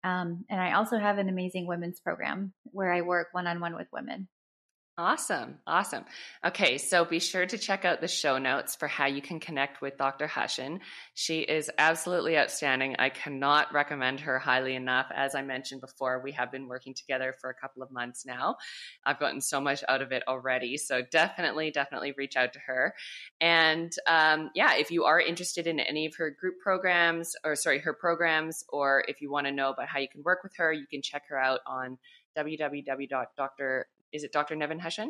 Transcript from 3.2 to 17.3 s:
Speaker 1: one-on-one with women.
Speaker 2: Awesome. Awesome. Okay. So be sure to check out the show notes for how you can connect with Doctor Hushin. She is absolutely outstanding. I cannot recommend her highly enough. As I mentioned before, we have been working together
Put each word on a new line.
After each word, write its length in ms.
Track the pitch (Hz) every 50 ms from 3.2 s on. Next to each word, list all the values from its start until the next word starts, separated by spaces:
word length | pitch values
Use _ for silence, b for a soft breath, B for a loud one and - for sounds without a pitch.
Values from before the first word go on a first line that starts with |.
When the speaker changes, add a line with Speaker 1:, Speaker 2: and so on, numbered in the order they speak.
| 165 -
Speaker 1:
one-on-one 420 | - 180 180 175 170 175 170 170 165
with 140 | - - _
women. 360 | - - - - - 190 190 - _ _ _ _ _ _ _ _ _ _ _ _ _ -
Speaker 2:
Awesome. 580 | 170 185 285 - - - 196 143 113 - 147 - _
Awesome. 400 | - 156 180 196 - - 131 - B B B B B B B -
Okay. 320 | 175 180 - 202 135 127
So 280 | 143 - - 185 175 165
be 160 | 170 165 170
sure 260 | 165 - - 185 180
to 100 | 190 233
check 280 | - - - 196 190 -
out 160 | 180 165 -
the 80 | 165 165
show 300 | - - - 147 131 131
notes 360 | 135 131 135 139 - - -
for 140 | - 160 143
how 180 | - - 143
you 160 | 139 139 139
can 160 | 139 - 175 156
connect 420 | - - 160 135 139 139 - -
with 160 | - 135 135
Doctor 300 | - 143 135 139 - 147
Hushin. 540 | 151 - 143 - - - - 131 135 165 190 B B B B B B B
She 240 | - - - 160 160
is 280 | - - 151 156 151 - - -
absolutely 580 | 147 160 165 165 - 180 180 175 - 156 165
outstanding. 600 | 151 - - - - 151 139 131 131 135 135 127 -
I 120 | 131 135
cannot 600 | 135 - - 147 143 135 139 143 147 151 147 -
recommend 460 | 139 147 143 - 147 139 127 127 131 139
her 220 | 151 143 131 131
highly 340 | - 147 127 131 131 131 131
enough. 320 | 131 127 127 127 127 131 - -
As 220 | - 139 135 147
I 60 | 139
mentioned 400 | 139 135 131 127 131 - 135 131
before, 380 | 131 131 - _ 139 127 127 127
we 120 | 127 139
have 180 | 143 139 127 123
been 160 | 135 131 135
working 280 | 123 123 131 - 135 131
together 380 | - - - 135 131 131 131